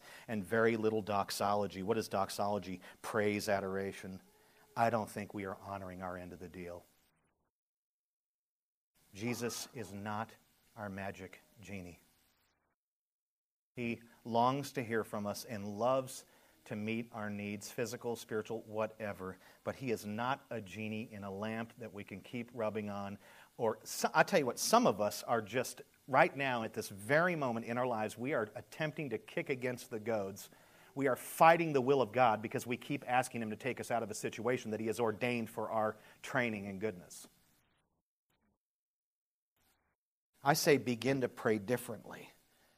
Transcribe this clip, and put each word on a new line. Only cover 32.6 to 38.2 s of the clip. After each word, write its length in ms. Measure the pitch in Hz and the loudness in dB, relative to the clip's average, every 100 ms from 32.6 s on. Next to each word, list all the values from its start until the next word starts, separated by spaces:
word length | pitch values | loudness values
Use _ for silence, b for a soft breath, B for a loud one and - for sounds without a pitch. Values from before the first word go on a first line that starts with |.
| 120 | -4
we 80 | 120 | -6
keep 300 | - 143 123 | -4 -6 2
asking 340 | 127 127 120 | 2 2 -2
Him 100 | 110 | -4
to 40 | 107 | -4
take 240 | 127 117 | -4 -4
us 120 | 107 | -2
out 120 | 117 | -2
of 80 | 110 | -2
a 40 | 107 | -4
situation 560 | 120 - 113 127 113 | -6 -2 0 0 -2
that 100 | 107 | -2
He 60 | 110 | -2
has 120 | 107 | 2
ordained 500 | 113 104 123 120 110 | 0 2 0 0 -2
for 220 | - 107 | -4 -2
our 240 | 110 107 - b b | 2 0 -2 b b
training 460 | - 135 120 104 101 | -2 0 0 -2 -6
and 140 | 95 | -4
goodness. 480 | 110 90 76 - - _ _ _ _ _ _ _ _ _ | -4 -4 -14 -18 -18 _ _ _ _ _ _ _ _ _